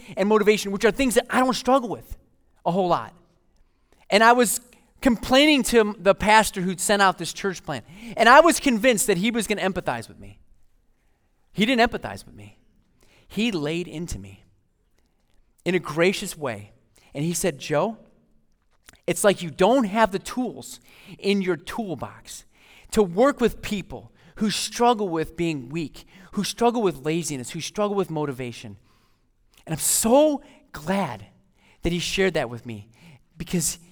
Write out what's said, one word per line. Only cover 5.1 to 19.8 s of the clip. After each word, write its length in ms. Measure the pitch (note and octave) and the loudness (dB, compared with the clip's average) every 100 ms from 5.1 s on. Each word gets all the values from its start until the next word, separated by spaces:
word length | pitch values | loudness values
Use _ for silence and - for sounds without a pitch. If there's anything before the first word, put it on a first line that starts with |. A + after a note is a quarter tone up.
| A#3 - C4 D4+ D4 | 0 2 4 6 4
to 320 | A3+ A#3 G#3 G#3 | 2 2 2 0
the 160 | F3 | 0
pastor 460 | F#3+ G3+ G#3+ G#3 - | 2 4 4 4 -2
who'd 200 | F3+ F3+ | -4 -4
sent 200 | - G3+ | 0 2
out 160 | G3 F3+ | 2 0
this 160 | E3+ | -6
church 320 | - G3 F3 | -8 -8 -8
plan. 180 | - C#3 - F3+ A#3 | -8 -10 -10 -20 -10
And 140 | G#3 A3 | 2 8
I 120 | C4+ | 10
was 200 | E4 C4+ | 8 6
convinced 460 | C#4+ A3+ B3 A3 - | 2 2 2 2 0
that 100 | F#3 | 0
he 140 | G#3+ | 0
was 160 | A#3+ G#3+ | -2 -2
gonna 160 | G3+ | -4
empathize 440 | F3+ F#3 - A#2+ A2+ | -4 -4 -6 -6 -8
with 120 | F#2+ | -18
me. 200 | G2+ G2+ _ _ _ _ _ _ _ _ _ _ _ | -20 -20 _ _ _ _ _ _ _ _ _ _ _
He 140 | - | -2
didn't 260 | A3 B3+ A3 | 0 2 2
empathize 360 | A3 A2+ G2 - | 0 -10 -14 -16
with 80 | |
me. 240 | - G2+ - _ _ _ _ _ _ _ | -20 -20 -20 _ _ _ _ _ _ _
He 260 | - A#3 | -4 -2
laid 360 | F#3 D3 E3 F3 | -2 -4 -6 -8
into 300 | D3+ E3+ G#2 | -10 -10 -10
me 260 | G2 G2+ _ _ _ _ _ _ _ _ _ _ _ _ | -14 -20 _ _ _ _ _ _ _ _ _ _ _ _
in 100 | - | -4
a 40 | F3+ | -4
gracious 580 | - D3 F3 G3+ G3 - | -2 0 0 0 -6 -8
way. 360 | C#3+ G#2+ G2+ _ _ _ _ | -8 -10 -14 _ _ _ _
And 100 | C#3 | -6
he 80 | D#3+ | -4
said, 260 | F3 F#3+ C#3+ | -2 -4 -4
"Joe, 380 | - D3 F#3+ A3 - _ _ _ _ _ _ _ _ - - | -4 -2 -2 -4 -16 _ _ _ _ _ _ _ _ -14 -6
it's 180 | E3+ | 0
like 160 | G#3+ F#3+ | 2 2
you 100 | F3 | -2
don't 340 | C#3 F#3 C4 | 0 2 2